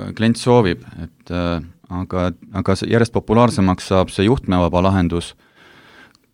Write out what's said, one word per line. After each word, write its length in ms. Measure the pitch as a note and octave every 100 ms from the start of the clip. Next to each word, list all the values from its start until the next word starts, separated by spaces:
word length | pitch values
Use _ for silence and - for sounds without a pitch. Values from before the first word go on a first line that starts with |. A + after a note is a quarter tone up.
| G2 F#2
klient 240 | A2+ A#2
soovib, 420 | - B2 G2+ E2+ - E2 E2
et, 260 | _ -
äh, 300 | F2 F2 E2+ E2+ - - F2+
aga, 300 | F2+ F#2 F2+ E2+ -
aga 220 | G2+ F#2 F#2+
see 140 | -
järjest 240 | A#2 A#2
populaarsemaks 800 | G#2 - A2 A#2+ G#2+ F#2+ F2+ -
saab 160 | F#2+ F2+
see 160 | - G2
juhtmevaba 560 | C#3 - F2+ F2 F2 F#2+
lahendus, 460 | G2 F2 F2 - - _ _ - - - - - _ _